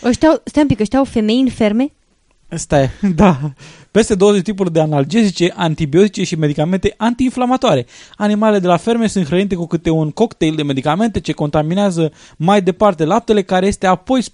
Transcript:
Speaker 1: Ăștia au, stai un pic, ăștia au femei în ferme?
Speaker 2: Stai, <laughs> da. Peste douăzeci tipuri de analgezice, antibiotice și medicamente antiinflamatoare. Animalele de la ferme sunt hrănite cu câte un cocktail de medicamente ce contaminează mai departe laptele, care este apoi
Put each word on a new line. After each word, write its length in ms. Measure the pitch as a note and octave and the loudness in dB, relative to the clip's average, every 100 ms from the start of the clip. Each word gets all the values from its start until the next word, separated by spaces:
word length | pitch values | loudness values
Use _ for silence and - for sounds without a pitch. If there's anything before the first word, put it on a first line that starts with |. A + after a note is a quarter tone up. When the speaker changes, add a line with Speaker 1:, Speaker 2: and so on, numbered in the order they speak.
Speaker 1:
Ăștia 240 | A#3+ A#3 D#4 | -2 2 2
au, 120 | D4+ | 2
stai 180 | - - | 0 0
un 60 | C#4+ | 0
pic, 120 | C4 | 0
ăștia 180 | G#3+ C4 | 0 0
au 60 | |
femei 360 | C4+ A#3 G#3+ A#3+ | -2 -2 0 0
în 80 | C4 | 0
ferme? 420 | - G#3+ A3 C#4+ _ _ _ _ _ - | 0 0 0 -2 _ _ _ _ _ -14
Speaker 2:
Stai, 420 | E3 - D3 C3+ - | -12 -2 0 0 -2
<laughs> 100 | G3+ | -2
da. 240 | D#3+ G3+ C3 D3 C3+ - - - | 4 4 4 -4 -10 -20 -20 -4
Peste 240 | G3 A3+ | 0 0
douăzeci 280 | G3 G3+ G#3 | 2 2 2
tipuri 300 | F3+ G3 F#3 | -2 -4 -2
de 80 | D#3+ | 0
analgezice, 720 | D#3 D3 C#3 G#3+ G#3 - F3 - | 0 0 0 0 0 0 -2 -2
antibiotice 680 | E3+ D3+ D3+ D#3+ G#3 G3+ | -4 -2 0 2 2 0
și 100 | F3+ D#3+ | -6 -2
medicamente 580 | D3+ C#3+ D#3 F#3+ G3 - | -2 -2 -2 0 -2 -2
antiinflamatoare. 880 | A3 A#3+ B3+ B3+ B3 B3+ B3 C#3 A#2+ - - - | -4 -2 -4 -2 -2 0 0 0 -2 -14 -20 -6
Animalele 420 | G#3 G#3 A3 G3+ | -2 0 2 2
de 80 | F3+ | 2
la 100 | E3+ | 0
ferme 300 | A3+ A#3 A3 | 0 0 0
sunt 180 | G3 C#3+ | -2 -2
hrănite 280 | F3 G3+ | 0 -2
cu 120 | F3+ E3 | -4 -4
câte 240 | E3+ E3+ | -4 0
un 200 | D#3+ D#3 | 0 -2
cocktail 440 | - A3+ - D#3+ | 0 -2 0 -2
de 80 | D#3 | -2
medicamente 580 | C#3+ C3+ D3 E3 A#3 G3 | -2 -2 -2 0 0 -2
ce 120 | - | -6
contaminează 800 | D3+ D3 D#3 D3+ F#3 G3+ E3 D#3 - - - | -4 -2 -2 0 0 0 0 -4 -4 -20 -4
mai 260 | E3 G#3 | 2 2
departe 420 | F#3 F3+ G#3 D#3+ | 2 2 0 2
laptele, 380 | D#3 G#3+ - G#3 | 0 0 0 -2
care 240 | F#3+ F#3 F#3+ | 0 0 0
este 200 | F#3+ F#3+ | -2 -2
apoi 380 | F#3 - C4 - | -2 0 -2 -2